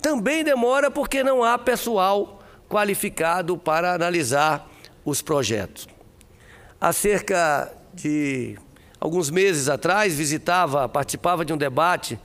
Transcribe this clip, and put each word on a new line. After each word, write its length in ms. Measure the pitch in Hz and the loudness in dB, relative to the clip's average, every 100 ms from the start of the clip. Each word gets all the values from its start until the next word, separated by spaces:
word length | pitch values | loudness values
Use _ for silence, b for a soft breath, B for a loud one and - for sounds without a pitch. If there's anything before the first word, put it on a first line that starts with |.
também 440 | 302 285 202 320 311 | -2 0 0 0 2
demora 440 | 254 240 269 277 | 2 2 2 2
porque 320 | 294 262 269 | 0 -2 0
não 220 | 262 262 | 2 2
há 140 | 233 240 | 2 2
pessoal 840 | 240 240 233 214 185 202 - - B B - | 0 -2 0 0 2 2 -2 -10 B B -4
qualificado 880 | 208 208 190 202 202 165 175 170 170 | 0 0 0 -4 -2 0 0 -2 -2
para 380 | - 156 180 180 | 0 0 2 0
analisar 760 | 170 175 127 143 156 147 - B B - | 0 0 0 2 2 0 -6 B B -10
os 180 | - 143 | -6 -4
projetos. 680 | - 147 113 110 87 - - - - - - B B B B B | -2 -2 0 -2 -4 -12 -20 -20 -20 -20 -20 B B B B B
Há 140 | 165 | 0
cerca 800 | 165 208 202 - 185 165 139 - - - | 2 0 0 0 2 2 0 -2 -12 -20
de 640 | - 151 151 143 131 117 101 - - B B | -8 -2 0 0 -2 -6 -10 -18 -20 B B
alguns 320 | 160 180 147 | -2 -2 0
meses 380 | 175 196 156 131 | 2 2 2 0
atrás, 460 | 135 165 196 208 | 0 2 2 2
visitava, 760 | 147 151 151 - 180 170 139 123 | 0 -2 -2 0 2 2 0 0
participava 560 | 147 135 143 175 175 | -2 -4 -2 -2 0
de 80 | 160 | -2
um 60 | 156 | -2
debate 600 | 143 131 165 160 - 113 | -2 2 2 0 -4 -12